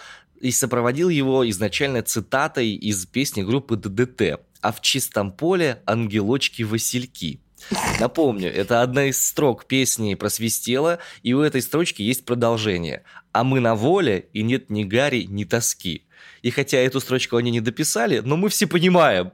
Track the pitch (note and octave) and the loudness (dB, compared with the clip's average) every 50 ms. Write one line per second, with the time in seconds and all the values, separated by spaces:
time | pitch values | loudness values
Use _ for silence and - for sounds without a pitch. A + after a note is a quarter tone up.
0 | - - - - _ _ _ - - B2+ A#2+ - C3+ A#2 B2 A#2+ A#2 A#2+ B2+ D3 | -14 -20 -20 -20 _ _ _ -6 -4 -2 0 0 0 0 0 2 2 0 0 2
1 | F3 F#3 E3+ C#3+ C3+ C3 C3 C3+ B2+ A2+ G2 F2+ G#2+ G2+ - - D3 C#3 C3 A2+ | 0 2 2 2 2 2 4 4 2 2 0 -2 -2 -2 0 0 -2 0 -2 -2
2 | G#2+ - - A2+ G2 - - C3 D3 D#3 - C#3 A#2+ A2 G2+ - - G#2+ G#2 F#2+ | -2 -2 -4 -4 -4 -2 0 0 0 0 0 0 0 0 0 -2 -2 -2 -2 -4
3 | F2 - - B2 C#3 - - G#2 F#2+ G2 A#2+ C#3 - - A#2 G#2 - G#2 F#2+ G#2+ | -4 -4 -2 -2 -2 -2 -2 -4 -2 0 0 -2 0 -2 -4 -4 -4 -4 0 0
4 | B2+ B2 - - G#2+ E2 D2 - - _ _ - - G#2+ A2 - - - - C3+ | -2 0 0 0 0 0 0 -4 -10 _ _ -4 -2 -2 -2 0 -2 -2 0 0
5 | - - - A2 G2+ G2 F#2+ - D#3 E3+ F#3+ F3+ E3 C#3 A#2 - - F#2+ A2 A#2 | -2 -2 -2 -2 -2 -2 -4 -2 0 0 2 2 2 0 0 -2 -2 -2 0 0
6 | A#2 G#2 G2+ G#2+ G2 G#2 C3 C#3 - - - - A2+ G#2 A2 A2+ - - - B2 | 0 0 0 0 2 2 0 0 0 -4 -4 -4 -4 -2 -2 -2 -2 -2 -2 -4
7 | B2 B2+ - - F2+ D#2 - - _ _ _ - - - G3 - - - - - | -6 -6 -10 -8 -8 -8 -8 -8 _ _ _ -18 -8 -6 -4 -4 -2 -2 -2 0
8 | A2+ B2+ - E3+ D#3 C3+ A2 G2 F#2 E2 G#1+ F#2 G2+ - A#2+ A#2 B2 B2+ B2 C#3+ | -2 0 2 2 2 2 2 0 -4 -4 -2 -2 0 2 2 2 2 2 2 0
9 | C#3 C#3 B2+ - - - - - D3+ C3+ A2+ - - - C3 C3+ C3 - - A#2+ | 0 0 0 0 -2 -2 0 2 2 2 2 0 -4 -2 0 2 2 2 0 0
10 | A2 G#2 F#2+ - G#2 G#2 - - A2+ A2+ - - - A2+ B2 C3 D3+ E3 E3+ E3+ | 0 -2 -2 -2 -2 -4 -2 -2 -2 -2 -2 -2 -2 -2 0 2 2 0 0 -2
11 | - - - - - A#2 B2 C#3 D3+ D3 C#3 C3 A#2+ - - D#3 F3 - - - | -6 -16 -16 -6 -2 0 2 4 2 2 2 0 -2 0 0 0 0 0 -2 -4
12 | G2+ A2+ B2+ - - - B2 B2 A#2 A#2 A#2 A2 G#2 G#2+ F#2 F2 E2+ D#2 C2 - | -2 -2 -2 -2 -2 -4 0 2 2 2 2 2 0 0 -2 -2 -2 -6 -8 -10
13 | - - - - - _ - G#2+ A#2+ C3 C3+ C3 A#2+ A2+ A2+ G#2 A2 C#3+ F#3 G3+ | -12 -18 -20 -20 -20 _ -4 -2 0 0 2 2 2 2 2 2 2 2 2 2
14 | F3+ B2 G2 F2+ - _ - G#2+ G#2+ A#2 B2+ B2+ - - G#2+ G#2+ G#2 F#2 G#2 A#2+ | 2 0 0 -2 -4 _ -6 -4 -2 -2 -2 -2 -4 -4 -4 -4 -2 0 0 0
15 | C#3 D3 C3 A2+ F2 F2+ G2+ G2+ G2+ E2+ - A#2 A#2 - - - - F#2 D#2 - | 2 2 0 -2 -4 -4 -6 -8 -4 -2 -2 -2 -2 -2 -6 -6 -6 -8 -8 -8
16 | _ _ _ - - - - - - B2 - C#3+ C3+ - D3 C3 B2+ C3 C3 C3+ | _ _ _ -20 -20 -20 -16 -6 -4 -4 -2 -2 -2 2 2 2 2 2 2 -2
17 | - - B2+ B2+ - - A#2+ A#2 A#2+ B2 A#2 A#2 A2 A#2 A2 - - - - G#3 | -2 0 -2 -2 0 0 0 0 0 2 0 0 -2 -2 -4 -2 -4 -2 0 0
18 | A#3 G#3+ D3 G#2+ G#2+ B2+ D3 E3+ F#3+ G#3 - - G#3+ - - F3 E3 F#3 F3+ F3 | 0 2 0 0 0 0 0 0 0 0 0 0 -2 0 2 2 4 6 6 6
19 | D#3+ C3+ G#2 F2+ F#2 F2+ | 6 6 4 2 0 -2